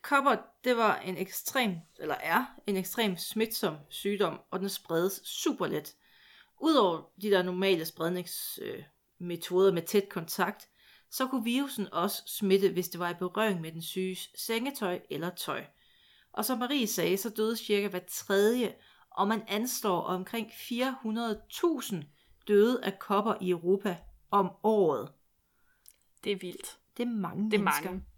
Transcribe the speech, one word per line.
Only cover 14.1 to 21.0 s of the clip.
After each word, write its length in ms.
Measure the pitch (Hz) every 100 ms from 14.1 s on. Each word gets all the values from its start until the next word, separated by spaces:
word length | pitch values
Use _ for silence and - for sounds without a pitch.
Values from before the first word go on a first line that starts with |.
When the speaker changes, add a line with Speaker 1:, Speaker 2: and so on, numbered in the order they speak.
| 185 - -
Speaker 1:
sengetøj 640 | - 226 262 277 196 180 -
eller 200 | 147 170
tøj. 340 | 180 - 143 - _ _ _ _ _ _
Og 120 | - 214
som 120 | 233
Marie 280 | 247 285 214
sagde, 300 | - 170 190
så 120 | 233
døde 280 | 214 214 226
cirka 300 | - 202 202
hver 120 | 180 175
tredje, 640 | - - 196 208 247 214 - _ _ _
og 160 | - 202
man 160 | 220 -
anslår 540 | 208 247 - 214 175
omkring 500 | - 180 190 233 220 - -
fire 280 | 240 254 254